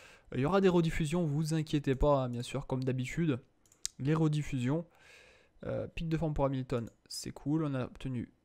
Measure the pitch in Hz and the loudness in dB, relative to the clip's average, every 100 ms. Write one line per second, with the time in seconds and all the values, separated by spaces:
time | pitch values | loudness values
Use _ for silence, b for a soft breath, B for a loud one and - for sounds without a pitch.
0 | B B B 127 139 196 190 175 165 - | B B B -2 2 4 6 6 4 2
1 | 156 175 160 143 156 160 151 151 139 131 | 0 0 0 0 0 -2 0 0 0 2
2 | 147 139 127 120 120 127 - 131 131 127 | 4 4 2 -4 -6 -6 -4 -2 0 -2
3 | 127 - 170 127 - _ _ _ - - | -2 0 0 0 -4 _ _ _ -10 -4
4 | 131 160 156 151 143 135 123 160 170 B | 0 4 4 2 -2 -2 0 0 -4 B
5 | B B B B B B - 120 - - | B B B B B B -8 -6 -6 -6
6 | 165 160 160 151 139 131 127 120 113 - | -2 0 0 0 0 0 -2 -4 -4 -12
7 | - - - - 139 156 151 131 120 - | -14 -12 -10 -8 -2 -2 0 -4 -6 -8
8 | 135 123 - _ | -8 -6 -8 _